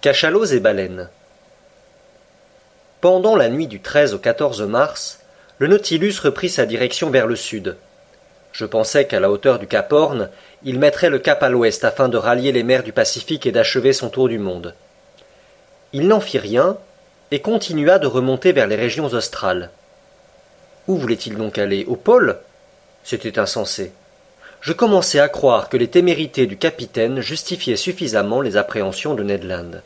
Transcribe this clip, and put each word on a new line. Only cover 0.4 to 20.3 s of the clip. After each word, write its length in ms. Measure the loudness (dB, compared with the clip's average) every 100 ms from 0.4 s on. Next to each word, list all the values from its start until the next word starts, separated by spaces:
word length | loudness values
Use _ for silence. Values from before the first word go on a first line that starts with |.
et 160 | 2 2
baleines. 480 | 2 0 -4 -8 -14 _ _ _ _ _ _ _ _ _ _ _ _ _ _ _ _ _ _ _
Pendant 340 | 4 4 4
la 140 | 4 4
nuit 180 | 0 -6
du 140 | -8
treize 320 | -2 2 2
au 60 | 2
quatorze 420 | -2 0 -2 -2
mars, 600 | -2 0 0 -2 -12 -14 _ _ _ _
le 120 | 2
Nautilus 480 | 2 2 0 0 0
reprit 280 | -2 -2 -4
sa 160 | 0 0
direction 420 | 0 -2 -2 0
vers 180 | 2 2
le 80 |
sud. 420 | -2 -4 -8 -8 -10 _ _ _ _ _ _ _
Je 140 | -10 -4
pensais 400 | -2 2 2 2
qu'à 140 | 2
la 100 | 2
hauteur 280 | 2 2 0
du 80 | 0
cap 240 | -2 2
Horn, 380 | 2 2 0 -6 -10 -20 _
il 140 | -6 2
mettrait 300 | 2 4 0
le 100 | 0
cap 240 | 0 2
à 60 | 2
l'ouest 340 | 4 2 2
afin 280 | -2 0 0
de 80 | 2
rallier 340 | 0 0 2
les 100 | 0
mers 200 | 2 0
du 100 | 0
Pacifique 540 | -2 0 -2 -6 -4 -2
et 60 |
d'achever 420 | 0 2 2 2
son 160 | 2 -2
tour 180 | 0 0
du 100 | 0
monde. 360 | -6 -6 -10 -18 _ _ _ _ _ _ _ _ _ _ _
Il 120 | -2 2
n'en 140 | 2
fit 180 | 2 -4
rien 380 | -2 0 0 0 -12 _ _ _ _
et 100 | -4
continua 580 | -2 -4 -2 -2 4 4
de 80 | 4
remonter 460 | 0 0 0 2
vers 140 | 2 2
les 100 | 0
régions 300 | -2 -2 -4
australes. 640 | -4 -6 -4 -4 -4 -6 _ _ _ _ _ _